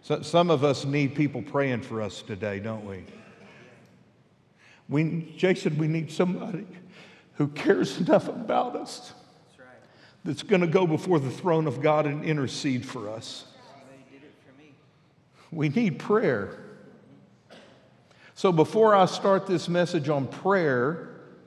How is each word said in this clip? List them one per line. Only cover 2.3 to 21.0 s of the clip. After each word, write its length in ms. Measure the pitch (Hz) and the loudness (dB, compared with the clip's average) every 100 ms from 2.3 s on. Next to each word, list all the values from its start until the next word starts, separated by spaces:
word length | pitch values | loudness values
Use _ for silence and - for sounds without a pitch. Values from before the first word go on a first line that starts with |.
| 101 107 101 | -8 -6 -6
don't 260 | 107 110 104 | -8 -10 -10
we? 200 | 95 90 - - - - - - - - _ _ _ _ _ _ _ _ - - | -14 -14 -20 -20 -20 -20 -20 -20 -20 -20 _ _ _ _ _ _ _ _ -20 -4
We, 460 | 139 160 165 160 - | 0 0 -2 -8 0
Jason, 420 | 185 185 - 151 | 2 2 0 -2
we 100 | 156 | 0
need 240 | 160 151 | -2 -4
somebody 560 | - 180 196 - 160 208 - - - - - _ - | -2 -2 -2 -6 -10 -12 -18 -20 -20 -20 -20 _ -4
who 120 | 147 | -4
cares 520 | - - 392 - - | -2 2 2 2 -2
enough 280 | 180 311 - | 2 2 2
about 480 | - 233 247 247 - | -10 -2 -2 -2 -6
us 380 | 294 - - - - _ _ _ 127 123 - _ - _ | -10 -14 -18 -20 -20 _ _ _ -20 -20 -20 _ -20 _
that's 200 | - 139 | -8 -8
gonna 240 | - 190 175 | 2 2 4
go 200 | 190 175 | 2 2
before 320 | 156 185 170 | 0 2 0
the 100 | 131 | 0
throne 380 | - 185 160 156 | -4 0 2 0
of 140 | 127 | 0
God 240 | 151 151 147 | 2 2 0
and 180 | 147 | -2
intercede 600 | 170 151 127 - 151 127 - | -2 -2 -2 -4 -4 -4 -6
for 240 | 127 104 | -10 -10
us. 360 | 110 - - - - - 131 131 135 135 139 147 _ - 135 151 131 _ _ _ _ _ _ - | -10 -12 -16 -18 -20 -20 -20 -20 -20 -20 -20 -20 _ -20 -20 -20 -20 _ _ _ _ _ _ -14
We 180 | 165 151 | -2 0
need 300 | 180 226 147 | 2 0 -2
prayer. 600 | - 208 208 117 98 - - - - - - - - _ _ - - - _ _ _ _ - | 0 2 2 0 -4 -12 -18 -20 -20 -20 -20 -20 -20 _ _ -20 -20 -20 _ _ _ _ -20
So 180 | - 196 | 0 2
before 440 | 170 151 214 220 202 | 4 4 6 6 8
I 100 | 180 | 6
start 420 | - 202 190 190 | 2 2 2 2
this 220 | 175 - | -2 0
message 400 | 175 175 175 139 | 0 0 0 0
on 180 | 147 131 | -2 -2
prayer 840 | - 190 196 160 127 123 170 | -4 0 2 2 2 0 -2